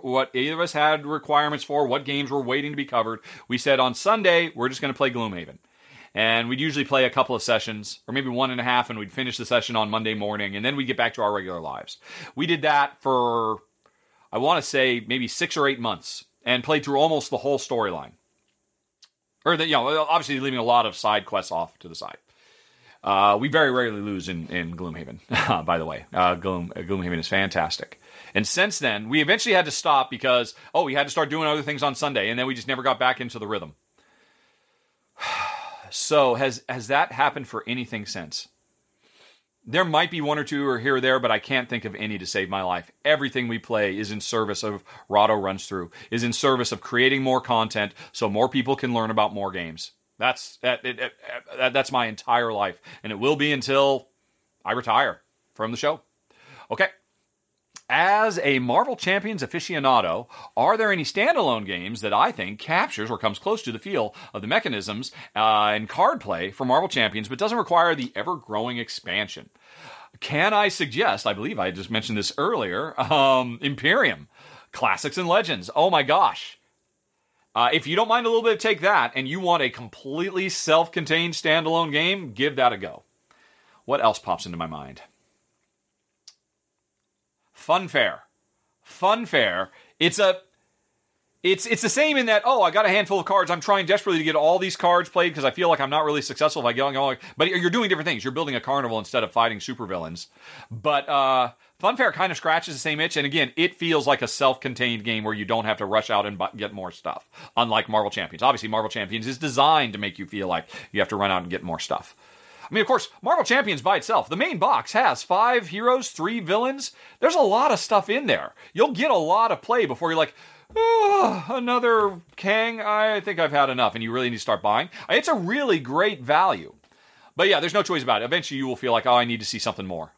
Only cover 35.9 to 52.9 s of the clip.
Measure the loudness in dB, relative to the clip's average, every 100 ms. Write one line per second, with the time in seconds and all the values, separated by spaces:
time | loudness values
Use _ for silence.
35.9 | -8 0 4 4 2 -2 -4 -10 -10 -2
36.9 | 0 0 0 0 -2 -8 -8 -6 -6 -6
37.9 | -8 -10 -12 -12 -12 -14 _ _ _ _
38.9 | _ _ _ _ _ _ _ -4 0 2
39.9 | 2 0 -2 -2 -2 -2 -2 0 0 0
40.9 | 2 2 2 2 0 0 -4 -2 -6 -6
41.9 | -8 -6 -6 -6 -4 -2 -4 -2 -4 -6
42.9 | _ 0 0 0 -4 -4 -6 -2 0 0
43.9 | -2 -6 -8 -4 -2 -2 -4 -6 -6 -12
44.9 | -20 0 4 4 4 0 -4 -8 -8 -10
45.9 | -14 -6 -4 -2 0 2 2 0 -6 -4
46.9 | 2 4 2 0 0 2 0 0 -2 -4
47.9 | -6 -16 -4 -2 2 2 0 -2 -2 -2
48.9 | -2 0 0 0 -2 -6 -6 -8 -12 -16
49.9 | _ _ -4 -2 -2 -8 -6 -2 -2 -4
50.9 | -6 -8 -10 -14 -14 -12 -2 0 0 0
51.9 | 0 -2 -4 0 2 2 0 -2 -4 -16